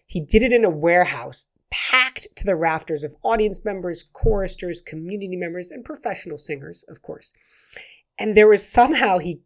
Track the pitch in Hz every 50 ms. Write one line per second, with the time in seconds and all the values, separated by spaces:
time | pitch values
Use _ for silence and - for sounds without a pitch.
0 | _ - - 180 151 - - 220 247 247 247 233 220 185 160 151 156 170 175 180
1 | 180 - - 123 120 131 131 - - _ _ _ _ - - - - - - 262
2 | 254 262 - - - - - - - 202 185 156 165 160 160 156 - - 160 143
3 | 147 147 - _ - 220 226 214 214 208 190 - - 214 196 190 180 180 165 -
4 | - _ _ - - 226 208 202 190 180 - - 185 175 165 170 - - 160 160
5 | 160 180 208 208 196 185 185 180 175 170 170 180 180 180 - 254 226 - 302 -
6 | - 226 190 - - 175 151 147 - - 151 135 143 160 170 - - - - -
7 | _ - - - - - _ _ _ _ _ _ _ _ - - - - - _
8 | _ _ - - - 220 208 214 214 214 208 190 - - - 240 240 269 311 240
9 | 254 214 185 180 151 180 160 - _